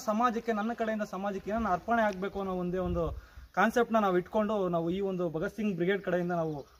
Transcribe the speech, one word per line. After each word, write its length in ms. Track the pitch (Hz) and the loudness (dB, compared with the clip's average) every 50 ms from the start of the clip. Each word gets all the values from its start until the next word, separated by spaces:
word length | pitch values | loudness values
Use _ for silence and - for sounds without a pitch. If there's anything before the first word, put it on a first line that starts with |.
| - | 0
ಸಮಾಜಕ್ಕೆ, 480 | - 208 220 247 247 214 233 226 - 220 | 0 0 2 2 2 2 0 -2 -2 -2
ನನ್ನ 200 | 208 208 226 233 | -2 -2 -2 -2
ಕಡೆಯಿಂದ 280 | - 226 220 220 214 | -2 -2 -2 -2 -2
ಸಮಾಜಕ್ಕೆ 500 | 208 202 - 185 196 202 196 196 - 185 | -4 -4 -6 -4 -4 -4 -4 -4 -4 -4
ಏನಾನ 160 | 208 233 226 202 | -2 -2 0 2
ಅರ್ಪಣೆ 340 | 180 175 - - 233 233 | 0 0 0 2 2 2
ಆಗಬೇಕು 380 | 220 208 202 180 190 196 - 196 | 2 2 0 -2 -4 -4 -4 -4
ಅನ್ನೋ 140 | 196 190 185 | -4 -2 -2
ಒಂದೇ 240 | 180 180 180 175 185 | -2 -2 -2 -2 -2
ಒಂದು 460 | 180 175 170 175 165 151 - - - - - - - - - | -2 0 0 -2 -2 -2 -4 -8 -12 -16 -20 -20 -20 -6 0
ಕಾನ್ಸೆಪ್ಟ್ನ 440 | 180 190 226 220 247 233 226 220 226 | 2 2 4 4 2 2 4 4 4
ನಾವು 180 | 208 196 180 180 | 4 4 4 2
ಇಟ್ಕೊಂಡು 500 | 175 - - 214 214 202 220 208 190 180 | 2 0 0 0 2 2 0 0 0 2
ನಾವು 220 | 175 170 165 170 | 0 0 0 0
ಈ 100 | 180 196 | 0 0
ಒಂದು 300 | 202 190 190 175 180 170 | -2 -2 -2 -2 -2 -2
ಭಗತ್ 260 | 151 160 175 196 - | -2 -2 -4 -4 -2
ಸಿಂಗ್ 200 | - 214 214 190 | -2 -2 -2 0
ಬ್ರಿಗೇಡ್ 280 | 165 175 180 202 190 180 | 0 2 0 0 0 0
ಕಡೆಯಿಂದ 280 | 185 175 180 175 175 | 0 0 0 0 0
ನಾವು 340 | 180 170 160 160 156 143 131 - - - | 0 0 -2 -2 -4 -6 -8 -12 -18 -16